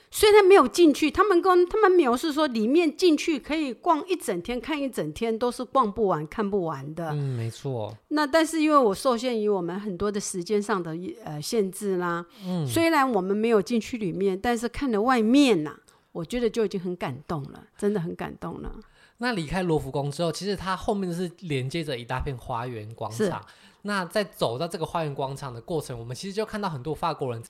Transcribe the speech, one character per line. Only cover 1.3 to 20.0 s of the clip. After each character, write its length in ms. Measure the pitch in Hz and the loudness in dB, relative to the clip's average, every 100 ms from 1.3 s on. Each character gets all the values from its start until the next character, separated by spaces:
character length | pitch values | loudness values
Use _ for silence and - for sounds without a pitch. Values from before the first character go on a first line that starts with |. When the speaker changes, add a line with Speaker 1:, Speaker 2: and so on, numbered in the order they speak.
| 349 | 4
Speaker 1:
跟， 260 | 370 359 349 | 6 6 4
他 100 | 427 | 6
们 140 | 403 | 6
描 240 | 359 269 247 | 6 6 2
述 160 | 320 | 0
说 160 | 285 302 | 0 0
里 180 | 226 214 | 0 2
面 300 | 311 330 - | 4 2 4
进 220 | 370 302 | 4 4
去 200 | - 285 | 2 -4
可 160 | - | -2
以 200 | 311 285 | -4 -4
逛 280 | 220 370 311 392 | -2 0 0 0
一 80 | 349 | -4
整 260 | - 180 | -2 -4
天， 200 | 175 247 | -4 -6
看 200 | 247 302 | -4 -4
一 80 | 269 | -4
整 220 | 214 156 | -4 -6
天， 260 | 151 226 220 | -4 -2 -2
都 140 | 247 | -2
是 100 | 240 | -4
逛 300 | 247 269 220 | -2 2 2
不 160 | 202 202 | 2 0
完、 180 | 160 151 | 0 -2
看 220 | - 202 | -4 -2
不 140 | 202 | -2
完 320 | 165 143 139 160 | -2 -6 -8 -8
的。 140 | 160 | -6
Speaker 2:
嗯， 260 | 147 139 123 | -4 -4 -4
没 140 | 113 | -6
错。 440 | - 143 123 104 110 - | -6 -6 -6 -6 -10 -6
Speaker 1:
那 180 | 302 294 | -2 2
但 220 | 320 320 | 2 2
是 140 | 330 | 2
因 100 | 302 | 4
为 60 | 294 | 6
我 180 | 240 190 | 4 2
受 220 | 277 233 | 0 0
限 200 | 254 226 | 0 0
于 120 | 208 | 0
我 120 | 202 | 0
们 160 | 170 185 | -2 -6
很 200 | 208 175 | -6 -4
多 120 | 202 | -4
的 120 | 202 | -4
时 200 | 196 190 | -6 -6
间 200 | 175 208 | -2 -2
上 200 | 208 202 | 0 -2
的， 140 | 165 160 185 233 165 | -4 -8 -8 -12 -10
呃， 160 | 151 | -8
限 280 | 151 233 196 | -4 0 -2
制 280 | 175 208 180 | -2 -4 -2
啦， 280 | 175 170 175 - 185 | -2 -4 -6 -12 -6
Speaker 2:
嗯。 180 | 180 143 | -2 0
Speaker 1:
虽 240 | 196 330 | 2 4
然 200 | 311 269 | 4 2
我 80 | 214 | 2
们 160 | 185 202 | 0 0
没 140 | 226 | 4
有 120 | 220 | 2
进 160 | - 240 | 2 0
去 200 | - 247 | -2 -4
里 160 | 196 | -4
面， 260 | 165 196 190 | 0 0 0
但 180 | 240 233 | 0 -2
是 120 | 240 | -2
看 200 | - 277 | -4 -2
了 120 | 208 | 0
外 200 | 226 254 | 2 2
面 440 | 214 269 277 185 151 | 4 6 6 4 0
呐， 100 | - _ _ _ | -10 _ _ _
我 100 | 175 | -10
觉 160 | 165 247 | -6 -2
得 100 | 233 | -2
就 140 | 233 | 0
已 60 | 208 | -2
经 100 | 202 | -2
很 160 | 180 180 | -6 -6
感 260 | 196 131 - | -8 -8 -8
动 160 | 160 139 | -6 -8
了， 100 | - - - | -14 -20 -4
真 160 | 202 | -2
的 60 | 208 | -2
很 160 | 165 180 | -4 -6
感 180 | 165 - | -10 -10
动 220 | 170 - | -10 -10
了。 120 | 151 214 - _ _ - | -12 -14 -18 _ _ -8
Speaker 2:
那 160 | 240 | -4
离 120 | 220 147 | -4 -4
开 180 | 160 | -2
罗 140 | 175 156 | 0 0
浮 140 | 135 | -2
宫 180 | 139 | -4